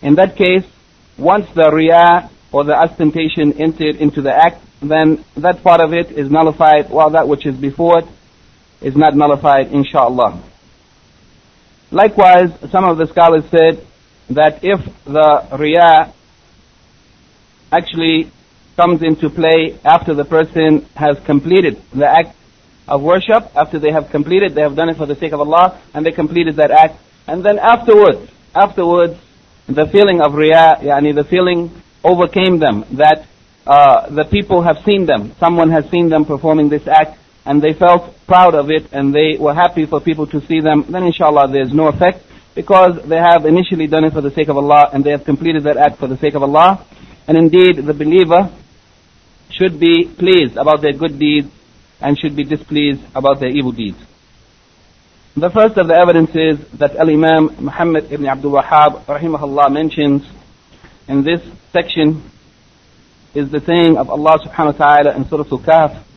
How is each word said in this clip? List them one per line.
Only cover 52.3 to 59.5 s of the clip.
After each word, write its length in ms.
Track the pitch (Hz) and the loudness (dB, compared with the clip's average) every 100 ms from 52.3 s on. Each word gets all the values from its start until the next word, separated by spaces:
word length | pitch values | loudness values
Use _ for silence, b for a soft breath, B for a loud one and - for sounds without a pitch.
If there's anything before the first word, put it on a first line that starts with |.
| 143 | -8
be 80 | |
displeased 580 | 139 151 - 151 147 135 - - | -8 -8 -6 -4 -2 -4 -10 -4
about 240 | 135 135 | -2 -2
their 100 | 131 | -2
evil 220 | 139 127 | -4 -6
deeds. 260 | 117 107 92 _ _ _ _ _ _ _ _ _ _ _ _ _ - | -8 -12 -12 _ _ _ _ _ _ _ _ _ _ _ _ _ -6
The 140 | 170 | -4
first 280 | 196 220 220 | 2 0 2
of 100 | 170 | 0
the 60 | |
evidences 640 | 170 175 170 156 165 160 147 - - | 2 4 2 2 0 -2 -4 -8 -4
that 160 | 143 143 | -4 -2
Al-Imam 600 | 160 151 160 160 156 - | 0 2 2 2 0 -4
Muhammad 480 | 139 - 170 160 147 | -12 -6 -4 -4 -6
ibn 160 | 143 139 | -8 -6
Abdul 240 | 135 143 | -6 -2
Wahhab, 540 | 139 - 156 151 131 - | -2 0 2 2 0 -10
rahimahullah, 680 | 147 165 151 143 | -8 -6 -6 -6